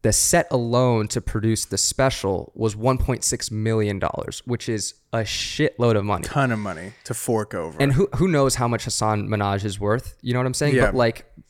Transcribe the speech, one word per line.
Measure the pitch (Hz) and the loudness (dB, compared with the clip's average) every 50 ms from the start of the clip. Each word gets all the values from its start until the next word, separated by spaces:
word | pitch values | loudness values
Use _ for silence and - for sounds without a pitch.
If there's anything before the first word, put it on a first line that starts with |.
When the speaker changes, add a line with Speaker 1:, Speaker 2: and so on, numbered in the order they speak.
Speaker 1:
the | - 113 | 2 2
set | 104 - - - - 170 165 - | 2 4 2 4 4 2 2 2
alone | - 127 120 117 117 123 127 123 120 113 107 | 0 0 0 2 2 2 4 4 2 2 0
to | 104 - 117 | -2 -4 -4
produce | - - - 110 101 113 110 107 - | -4 -2 -4 0 2 2 0 0 -2
the | - - | -4 -2
special | 95 - - - - 131 131 - - - 98 95 - - - _ | 0 0 0 2 2 2 2 2 0 -2 -2 -2 -2 -4 -8 _
was | - 110 110 101 | -2 -2 -2 -2
one | 107 110 131 131 | 0 0 0 2
point | 123 - - 127 - - | 2 0 -2 -2 -2 -2
six | - - 117 - - | -2 -2 -2 -6 -6
million | 113 107 107 113 113 110 107 104 101 95 | -4 -2 0 0 2 2 0 0 -2 -2
dollars, | 92 - - - - - - - _ | -2 -4 -4 -4 -6 -8 -10 -10 _
which | 127 120 113 - | -6 -6 -4 -2
is | - 113 104 92 - - _ _ _ - | -4 -4 -2 -4 -6 -10 _ _ _ -4
a | 113 | -2
shitload | 110 - - - - - - - 151 165 - - 120 117 113 | -2 -2 -4 -6 -6 -6 -2 0 0 0 2 2 2 4 4
of | 104 101 | 2 2
money. | 104 101 - - | 0 -2 -2 -2
Speaker 2:
Ton | - - 147 135 127 | -2 0 0 2 2
of | 117 107 | 0 -2
money | 104 98 87 78 87 98 117 - _ | -4 -6 -8 -8 -12 -14 -16 -18 _
to | - 123 | -10 -10
fork | - - - 117 110 107 - - | -6 -2 0 0 0 0 -2 -6
over. | 92 80 82 76 - | -6 -6 -6 -2 -2
Speaker 1:
And | 139 143 131 | 0 2 4
who, | 139 196 - - | 2 2 0 2
who | 117 170 | 0 2
knows | 190 165 143 135 135 127 | 2 4 4 4 2 2
how | 120 120 | 0 0
much | 120 120 110 - | 0 0 -2 -4
Hassan | 110 - - 110 107 107 104 101 101 | -4 -4 -2 0 0 0 0 0 -2
Minaj | 107 104 104 101 98 98 98 | -2 0 0 0 0 -2 -2
is | 107 92 101 | -4 -6 -2
worth? | 104 101 107 131 - - - _ | 0 0 0 0 -2 -10 -16 _
You | - 123 120 | -6 -2 -2
know | 123 | 0
what | 127 | 0
I'm | 131 127 | -2 -2
saying? | - 151 143 131 | 0 0 2 4
Speaker 2:
Yeah. | 127 113 | 4 4
Speaker 1:
But, | 104 95 | 4 4
like, | 123 120 117 117 - - _ - - - | 4 2 2 2 -2 -14 _ -20 -20 -20